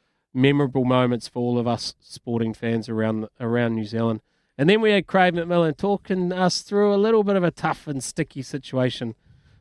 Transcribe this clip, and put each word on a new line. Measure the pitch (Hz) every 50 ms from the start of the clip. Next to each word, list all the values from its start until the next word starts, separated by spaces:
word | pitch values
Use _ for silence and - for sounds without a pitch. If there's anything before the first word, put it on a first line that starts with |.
| _ _ _ _ _ _ -
memorable | 131 127 139 143 143 143 131 127 135 123
moments | 127 127 127 127 123 123 113 -
for | - - 123
all | 120 120 120 120
of | 113
us | 120 117 113 - - - _
sporting | _ - - - - 127 117 113 113 113 107
fans | - - 117 113 113 107
around, | 117 113 110 110 110 110 110 110 107 - -
around | 123 117 117 120 120 117 113
New | 110 107
Zealand. | 104 113 113 113 117 110 107 - _ _ _ _ _ _ -
And | 139 165
then | 208 220 226
we | 214
had | 208 196 -
Craig | - - 190 180 180 165
McMillan | 170 165 170 175 175 170 160 151 -
talking | - 202 202 196 - - 196 185 180 175 180
us | 180 185 180 - -
through | - - 208 202 208 208 202
a |
little | 196 202 220 226 220 208
bit | 202 202
of | 190 175
a | 165
tough | - - - 165 151 - -
and | 156 143 135 123
sticky | - - - 156 - - 143 127
situation | - - 139 - - - 127 127 127 - - 127 113 110 - _ _ _ _ _ _ _ _